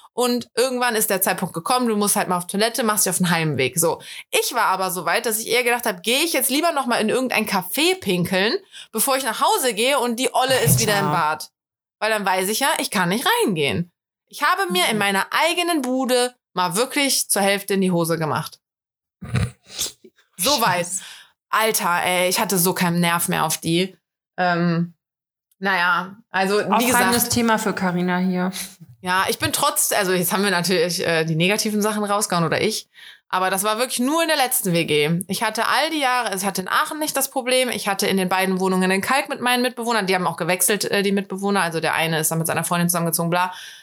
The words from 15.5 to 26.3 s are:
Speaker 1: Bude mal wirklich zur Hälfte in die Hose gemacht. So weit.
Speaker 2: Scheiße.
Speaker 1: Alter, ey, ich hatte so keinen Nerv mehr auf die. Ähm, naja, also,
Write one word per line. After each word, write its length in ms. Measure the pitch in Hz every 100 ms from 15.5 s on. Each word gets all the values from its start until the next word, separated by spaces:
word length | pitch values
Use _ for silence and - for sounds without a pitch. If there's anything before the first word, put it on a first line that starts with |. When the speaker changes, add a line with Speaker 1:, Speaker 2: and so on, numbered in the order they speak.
| 349 339 330
Speaker 1:
Bude 540 | 254 262 254 247 247 - _
mal 220 | 185 180 180
wirklich 560 | 269 294 269 269 -
zur 100 | 208
Hälfte 320 | 196 196 -
in 80 | 196
die 80 | 185
Hose 300 | 170 165 160
gemacht. 400 | 156 120 - - _ _ _ _ _ - - 123 - - - - - - - _ _ -
So 240 | 220 294
weit. 240 | 208 180 175
Speaker 2:
Scheiße. 180 | - - - - _ -
Speaker 1:
Alter, 540 | 208 226 214 185 175 175
ey, 240 | 180 180
ich 100 | 190
hatte 200 | 196 190
so 140 | 185
keinen 260 | 180 175 170
Nerv 280 | 170 170 -
mehr 160 | 165
auf 140 | 156 -
die. 400 | 160 170 190 - _ _ _ -
Ähm, 560 | 180 170 175 170 175 - _ _ _ _ _ -
naja, 580 | 196 185 175 170 185 -
also, 300 | _